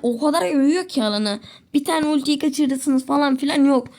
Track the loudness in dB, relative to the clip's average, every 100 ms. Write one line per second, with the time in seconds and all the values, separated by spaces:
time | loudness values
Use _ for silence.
0 | -2 0 0 0 0 2 2 2 -2 -2
1 | -2 -2 -4 -6 -10 -20 _ -2 0 0
2 | 0 0 0 -2 -2 0 -2 0 0 -2
3 | 0 0 0 0 0 2 4 2 -2